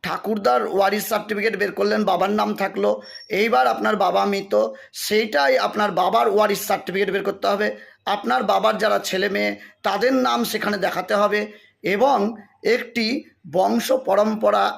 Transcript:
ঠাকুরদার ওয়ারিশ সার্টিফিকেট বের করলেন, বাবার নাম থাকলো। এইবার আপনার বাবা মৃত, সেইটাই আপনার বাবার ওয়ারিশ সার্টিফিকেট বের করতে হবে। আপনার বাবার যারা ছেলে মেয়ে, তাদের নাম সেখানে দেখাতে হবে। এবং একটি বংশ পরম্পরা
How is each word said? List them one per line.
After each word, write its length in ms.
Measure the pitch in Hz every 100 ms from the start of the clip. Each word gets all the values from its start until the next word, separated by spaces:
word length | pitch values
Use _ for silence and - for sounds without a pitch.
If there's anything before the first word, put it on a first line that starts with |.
| 180
ঠাকুরদার 540 | 165 196 214 196 247 202
ওয়ারিশ 300 | 180 196 208 -
সার্টিফিকেট 420 | 214 214 208 214 196
বের 120 | 196 185
করলেন, 220 | 202 214 202
বাবার 220 | 180 190 214
নাম 100 | 208 208
থাকলো। 280 | 196 196 202 214 - - - 185
এইবার 240 | 220 247 -
আপনার 200 | 214 214 208
বাবা 180 | 190 190 196
মৃত, 220 | 98 - - 226 - - - -
সেইটাই 480 | 208 220 285 277 254 202
আপনার 240 | 208 208 180
বাবার 260 | 180 220 233
ওয়ারিশ 260 | 202 208 202 -
সার্টিফিকেট 400 | 196 - 185 196
বের 100 | 190 196
করতে 180 | 190 196
হবে। 160 | 202 214 214 - _ -
আপনার 260 | 208 233 254 208
বাবার 240 | 196 214 202
যারা 160 | 214 202 -
ছেলে 200 | 190 202
মেয়ে, 180 | 202 208 202 - _ -
তাদের 260 | 196 240 269 254
নাম 120 | 240 226
সেখানে 240 | 214 208 208 185
দেখাতে 280 | - 180 208
হবে। 200 | 208 208 208 - _ _ -
এবং 240 | 196 262 247 202 233 - _ - 240
একটি 300 | - 240 220 294 - _ 160 165
বংশ 300 | 196 226 - 262 -
পরম্পরা 560 | 196 214 220 208 202 196